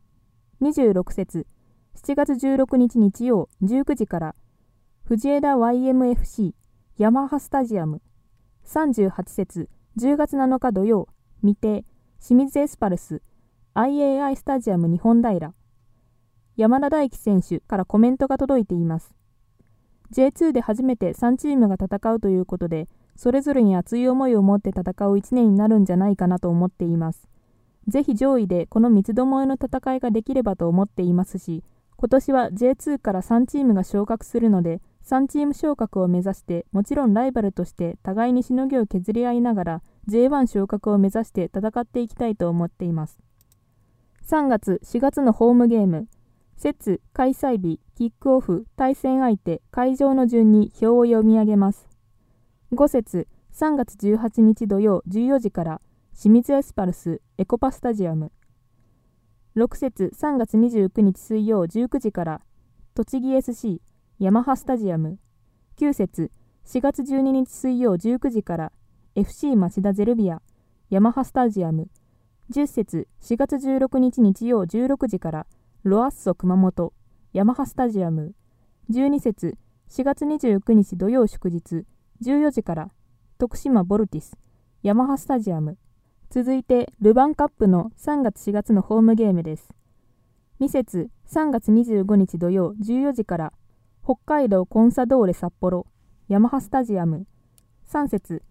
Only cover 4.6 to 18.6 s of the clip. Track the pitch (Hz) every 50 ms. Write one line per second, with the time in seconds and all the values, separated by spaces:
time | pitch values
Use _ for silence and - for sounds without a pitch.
4.6 | _ _ _ _ _ _ _ _ - - 233 220 233 277 285 285 294 285 277 247
5.6 | 226 233 247 247 254 262 254 254 254 247 240 - - - - - 208 165 - _
6.6 | _ _ _ _ _ _ - - 208 220 233 269 277 269 302 277 - - - 269
7.6 | 262 233 220 190 160 156 151 - _ _ _ _ _ _ _ _ _ _ _ _
8.6 | - - - 302 311 294 240 - 202 190 - - 185 - - - 190 - - 170
9.6 | - - - _ _ _ - 220 233 269 294 294 294 294 294 269 262 262 262 254
10.6 | - 254 208 185 190 220 226 196 - - - _ _ _ - - - 202 208 -
11.6 | - 214 208 202 - - _ _ _ _ _ - - - 247 247 277 269 - 285
12.6 | 285 285 - - 226 196 180 170 - - 160 - _ - _ _ _ _ _ _
13.6 | _ _ - - 226 269 285 285 285 277 269 269 285 277 277 - - - 269 262
14.6 | 226 226 190 175 170 165 170 175 - 226 233 233 233 233 202 170 160 156 - _
15.6 | _ _ _ _ _ _ _ _ _ _ _ _ _ _ _ _ _ _ - -
16.6 | 220 220 247 269 285 285 311 302 285 247 - - - 220 202 185 - - 170 165
17.6 | _ - 226 190 180 - - 208 226 247 262 - 277 269 269 262 277 262 277 254